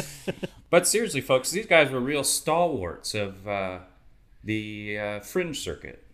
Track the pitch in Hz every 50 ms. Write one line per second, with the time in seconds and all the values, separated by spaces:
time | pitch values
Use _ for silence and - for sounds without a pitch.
0 | 175 - - - - - - - - - - - - - - 170 170 - - 214
1 | 240 202 160 135 - - 135 127 131 - 160 196 220 - 180 165 147 131 135 127
2 | 120 135 147 143 139 - - - - 160 156 170 175 170 147 110 90 85 76 -
3 | - - - 107 104 98 95 95 95 104 101 98 95 92 92 90 - - - -
4 | - - - - - - - - - 98 110 110 107 107 107 104 104 104 104 104
5 | 104 104 104 104 101 - - 185 175 165 147 - - 90 76 - - 64 62 -
6 | - -